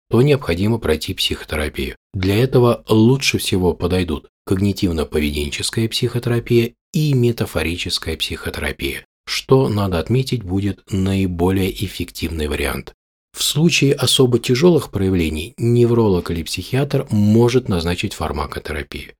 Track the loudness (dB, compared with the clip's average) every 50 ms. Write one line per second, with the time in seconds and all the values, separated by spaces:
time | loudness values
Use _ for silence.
0 | _ 0 2 4 4 4 4 2 0 -2 -2 0 0 0 0 0 0 -2 -2 -2
1 | -2 -6 -6 -4 -4 -4 -4 -6 -10 -8 -6 -6 -6 -6 -6 -6 -8 -8 -8 -12
2 | _ _ -6 -2 0 2 2 2 2 4 4 4 4 4 4 2 0 2 4 6
3 | 6 6 4 4 2 0 -2 -2 -2 -2 0 2 2 2 0 0 0 0 0 0
4 | 0 -2 -4 -6 -8 _ _ _ _ -2 0 2 2 0 0 0 0 -2 0 -2
5 | -2 -2 -2 -2 -2 0 -2 -2 -4 -4 -6 -6 -6 -4 -2 -2 -2 -2 -2 -2
6 | -2 -2 -2 -2 -2 -2 -2 -2 0 2 2 2 2 2 -2 _ _ _ -4 -2
7 | 0 2 2 2 2 2 0 0 -4 -4 -4 -4 -4 -4 -4 -6 -6 -6 -6 -6
8 | -4 -6 -6 -4 -6 -6 -6 -8 -8 -8 -8 -6 -6 -6 -6 -6 -6 -6 -6 -8
9 | -12 _ _ _ _ -8 -8 -6 0 2 4 4 4 2 0 0 -2 0 -2 -2
10 | 0 0 0 0 0 0 -4 -6 -4 -4 -4 -2 -2 -2 -4 -6 _ -6 -2 -2
11 | 0 0 0 0 0 0 0 0 0 0 2 0 0 -2 -4 -4 -6 -6 -6 -6
12 | -8 -8 -8 -8 -8 -8 -6 -6 -6 -4 -4 -4 -4 -4 -4 -6 -8 -12 -18 _
13 | _ _ _ _ _ _ -8 -6 -4 -2 0 2 2 2 4 4 2 2 2 2
14 | 0 0 2 4 4 4 2 2 0 0 0 4 4 4 4 4 2 -2 -4 -2
15 | 0 2 2 2 2 0 -2 -4 -8 -10 -6 -2 0 2 4 4 4 4 4 4
16 | 4 4 2 2 0 -2 -4 -6 -6 -6 -8 -8 -6 -4 -2 -2 -2 0 -2 -2
17 | -2 0 0 2 4 6 6 6 6 6 4 2 2 0 -2 -2 -2 -2 -2 -4
18 | -4 -6 -6 -4 -6 -4 -4 -4 -6 -6 -6 -10 -8 -8 -8 -8 -8 -10 -12 -14
19 | -14 -16 -20 _